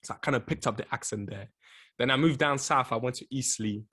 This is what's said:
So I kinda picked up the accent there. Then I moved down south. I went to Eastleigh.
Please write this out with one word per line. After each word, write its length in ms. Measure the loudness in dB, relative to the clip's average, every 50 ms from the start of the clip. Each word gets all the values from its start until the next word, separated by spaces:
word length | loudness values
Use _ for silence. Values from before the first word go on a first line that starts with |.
| _
So 100 | -10 -10
I 40 |
kinda 220 | -6 -2 0 0 0
picked 280 | 0 -2 -6 -2 0
up 100 | -2 -2
the 160 | -2 -6 -6 -6
accent 360 | -6 -6 -6 -6 -6 -6 -6
there. 200 | -8 -10 -12 -14 _ _ _ -20 -20 -20 -20 _ _
Then 140 | _ 2 4
I 40 | 4
moved 240 | 6 6 4 4 4
down 180 | 2 2 2
south. 340 | 0 2 2 4 4 4 2
I 60 | 0
went 180 | -2 -2 -2 -4
to 180 | -6 -10 -8 -6
Eastleigh. 480 | -4 -2 -2 -2 -2 -2 -2 -2 -4 -6 _